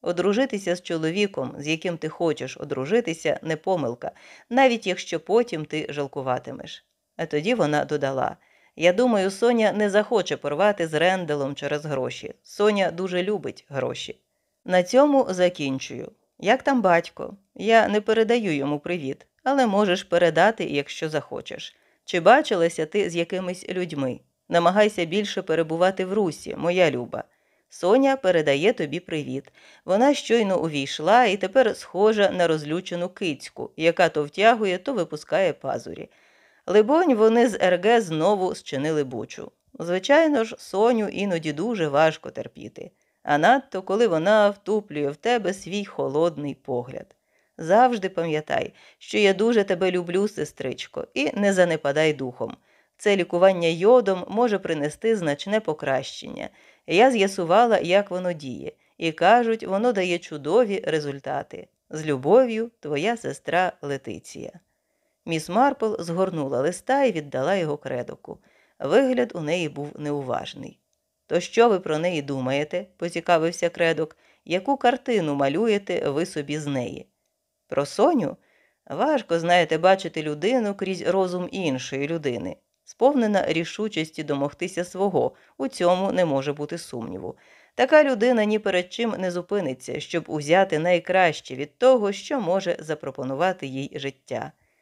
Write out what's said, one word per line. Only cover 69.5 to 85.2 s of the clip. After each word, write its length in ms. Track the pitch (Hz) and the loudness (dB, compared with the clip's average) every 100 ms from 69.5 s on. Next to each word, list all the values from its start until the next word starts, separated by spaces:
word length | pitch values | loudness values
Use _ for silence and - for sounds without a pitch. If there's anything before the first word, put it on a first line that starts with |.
| 180 156 | -4 -4
був 200 | 143 147 - | -8 -12 -10
неуважний. 800 | 147 147 131 - - - - - _ _ _ _ - | -6 -6 -4 -6 -6 -14 -16 -20 _ _ _ _ -4
«То 140 | 170 | -4
що 280 | 180 226 233 | 0 4 4
ви 120 | 185 | 2
про 180 | 156 156 | -2 -2
неї 240 | 175 160 | -2 -4
думаєте?» 640 | 143 135 127 139 151 180 - - | -4 -4 -2 -2 -2 -6 -10 -10
поцікавився 720 | 170 170 165 170 165 170 170 | -8 -4 2 2 2 -2 -4
Кредок. 480 | - 165 165 156 _ _ _ | 0 0 0 -4 _ _ _
«Яку 320 | - 180 196 269 | -6 -2 -2 0
картину 580 | 240 247 - 220 156 | 2 0 0 0 0
малюєте 760 | 143 139 160 226 202 196 175 - | 0 0 2 0 0 -2 -4 -2
ви 160 | 143 175 | -2 -4
собі 320 | 156 143 151 | -6 -6 -6
з 80 | 143 | -4
неї?» 400 | 135 110 - - _ _ _ _ _ - | -4 -6 -10 -16 _ _ _ _ _ -6
«Про 180 | 131 143 | -4 -2
Соню? 500 | - 277 294 160 - _ _ _ _ - | 2 2 2 -2 -8 _ _ _ _ -8
Важко, 520 | 151 277 302 - 165 | -2 0 0 0 -2
знаєте, 400 | 170 175 160 160 | 4 4 4 4
бачити 440 | 185 190 170 160 | 4 4 0 -6
людину 520 | 151 151 190 262 214 | -6 -2 0 0 0
крізь 280 | 202 190 185 | -4 -6 -4
розум 460 | - 190 185 180 180 | 0 0 0 -2 -6
іншої 560 | 190 170 127 - 135 143 | -4 -2 -2 -4 -6 -4
людини. 480 | 170 143 120 90 - _ _ | -4 -4 -6 -8 -12 _ _
Сповнена 600 | _ - 262 285 214 202 - | _ 2 2 4 2 2 0
рішучості 720 | 160 165 - 208 160 160 - | -2 -4 -6 -6 -4 -6 -6
домогтися 640 | 156 139 143 - 175 170 | -6 -4 -4 -6 -8 -6
свого, 480 | 180 - 196 160 | -6 -2 0 0